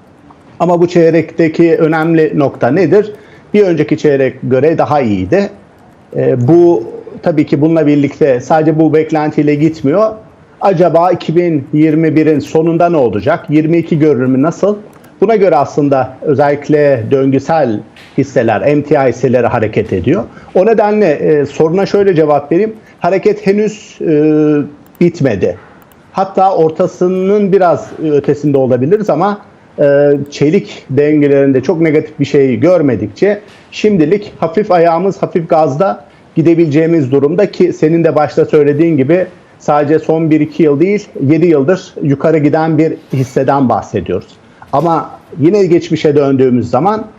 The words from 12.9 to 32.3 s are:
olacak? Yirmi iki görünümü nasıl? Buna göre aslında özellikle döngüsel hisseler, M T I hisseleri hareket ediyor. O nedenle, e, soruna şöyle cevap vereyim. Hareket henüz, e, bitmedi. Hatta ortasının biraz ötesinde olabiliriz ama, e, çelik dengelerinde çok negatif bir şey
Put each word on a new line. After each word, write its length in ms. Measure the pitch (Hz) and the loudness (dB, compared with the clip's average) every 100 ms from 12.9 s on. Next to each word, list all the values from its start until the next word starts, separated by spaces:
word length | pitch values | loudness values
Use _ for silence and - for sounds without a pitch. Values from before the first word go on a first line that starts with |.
| 165 | 2
olacak? 480 | 117 101 113 165 - | 0 0 -2 -4 -2
Yirmi 280 | 151 156 170 | 0 2 0
iki 220 | 165 165 | 0 0
görünümü 420 | 151 127 127 131 | 2 2 0 0
nasıl? 360 | 156 170 202 208 - - - - | 0 0 -2 -4 -10 -20 -20 -4
Buna 140 | 190 226 | 0 2
göre 200 | 190 156 | 2 2
aslında 600 | 139 156 143 135 131 - | 0 -2 0 0 -2 -6
özellikle 840 | - 135 143 143 - 147 143 131 110 | -2 0 0 -2 -2 0 2 0 0
döngüsel 680 | 135 135 135 135 165 127 104 - - - - | 0 2 0 0 0 0 -4 -10 -20 -8 -6
hisseler, 580 | 127 139 117 104 143 147 | -4 -2 0 0 0 -2
M 80 | |
T 120 | 143 147 | 0 0
I 140 | 135 | 0
hisseleri 380 | 110 135 127 117 | -2 0 0 0
hareket 460 | 120 110 110 104 | -2 -2 -4 -4
ediyor. 300 | 95 85 185 - - - 285 | -4 -2 -2 -4 -14 -4 0
O 100 | 220 | 2
nedenle, 460 | 220 208 214 190 | 2 2 2 0
e, 340 | 151 165 151 139 | 0 0 0 0
soruna 400 | - 156 180 190 | 0 0 0 0
şöyle 300 | 202 196 160 | 0 2 2
cevap 360 | 151 143 - | 2 0 0
vereyim. 240 | 165 220 - - - | -2 -2 -6 -20 -6
Hareket 480 | 175 190 214 208 190 | -2 0 0 0 0
henüz, 500 | 202 214 214 - - | 0 -2 -6 -16 -8
e, 100 | 170 151 156 151 151 147 139 - - - | -2 2 2 2 2 0 -2 -10 -20 -2
bitmedi. 560 | 175 - 135 98 98 - - - - _ _ | -2 0 -2 0 -2 -4 -12 -20 -20 _ _
Hatta 440 | - 190 190 190 185 | -6 -4 0 0 2
ortasının 960 | 160 156 180 - 180 185 190 208 202 | 0 0 -4 -2 -2 0 0 0 2
biraz 400 | 185 175 147 - - 160 | 2 2 0 -4 -8 -2
ötesinde 460 | 143 143 147 151 135 | 0 0 -2 0 0
olabiliriz 520 | 131 123 135 214 190 | 0 0 0 -2 0
ama, 280 | 151 196 202 - - _ - | -2 -2 -4 -12 -20 _ -2
e, 320 | 143 143 147 143 143 | 2 4 2 0 -4
çelik 540 | - - 202 - - - | -2 0 0 -2 -10 -6
dengelerinde 720 | 131 147 156 143 139 139 131 | -2 0 2 2 2 2 0
çok 200 | 131 160 | -2 -2
negatif 380 | 160 151 151 - | 0 0 -2 -4
bir 60 | |
şey 340 | 143 | -2